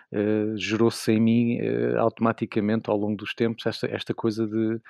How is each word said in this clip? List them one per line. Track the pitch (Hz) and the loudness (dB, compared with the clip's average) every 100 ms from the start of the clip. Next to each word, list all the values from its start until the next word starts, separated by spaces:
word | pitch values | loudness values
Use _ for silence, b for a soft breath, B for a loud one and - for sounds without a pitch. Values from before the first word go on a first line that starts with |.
| B | B
eh, | 107 104 107 107 107 | -2 0 0 -2 -4
gerou-se | 92 107 117 - - | -2 2 2 2 2
em | 110 | 4
mim, | 113 117 117 120 | 6 4 2 0
eh, | 110 117 120 113 | 0 0 0 2
automaticamente, | 113 - 113 - 110 113 104 113 107 | 0 2 -2 0 -2 0 0 0 0
ao | 104 | -2
longo | 104 101 | 0 -4
dos | 104 | -6
tempos, | - 117 113 | -2 -2 0
esta, | 113 - 120 | -6 -4 -4
esta | 107 - | -4 -6
coisa | - 117 110 110 | -2 -2 -2 -2
de, | 110 110 113 | 0 -2 -4